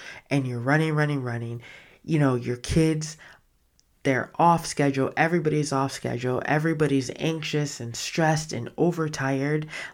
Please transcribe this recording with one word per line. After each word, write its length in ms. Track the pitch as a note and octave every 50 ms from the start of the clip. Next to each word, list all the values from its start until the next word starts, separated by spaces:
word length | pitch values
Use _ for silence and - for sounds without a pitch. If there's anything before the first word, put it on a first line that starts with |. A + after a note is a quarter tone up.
| - - - - - _
and 180 | C#3 C#3+ C3 B2+
you're 120 | B2 A#2+
running, 360 | A#2 C3 C#3+ D#3 D#3+ D#3 D#3
running, 280 | D3+ D3+ D3 D3 C#3 B2+
running, 380 | B2 A#2 A#2 A#2 A#2 A#2 A#2 - - - - - - - _ -
you 160 | - D#3+ D#3
know, 160 | D3 C#3 B2+
your 220 | B2 A#2+ A#2+ A#2+ B2
kids, 600 | - - - E3 D#3+ D#3+ D#3+ D#3 D#3 - - - - - - - _ _ _ _ _ _ _ _ _ _ _ _ -
they're 280 | C#3+ C3 B2 - - - -
off 300 | D#3+ E3+ E3+ E3 D#3+ -
schedule, 440 | - - D3 C#3+ C3 C3+ C3+ - - -
everybody's 560 | D3+ E3 E3+ F3 D#3 D#3 D3+ D3+ D3 C#3+ C#3
off 180 | C3+ C3+ C3+
schedule, 500 | - - - B2 A#2+ A#2+ A#2+ B2+ B2+ B2 -
everybody's 640 | - C#3+ D#3 D3+ E3 E3 D3+ D3+ C#3+ C#3 C3+ B2+ - -
anxious 640 | - - D#3+ D#3+ D#3+ D3+ - - D3+ D3 C#3+ - -
and 160 | A#2+ A#2 A#2
stressed 580 | - - - - - E3 D#3 D#3+ D3+ D#3 - -
and 160 | A#2 A#2+ - - -
overtired, 880 | D3 F3 E3+ D#3+ D#3+ D#3 D#3 - C#3 C3+ C#3 C3+ C3+ C#3+ D3+ D#3 D#3 D#3 - - - -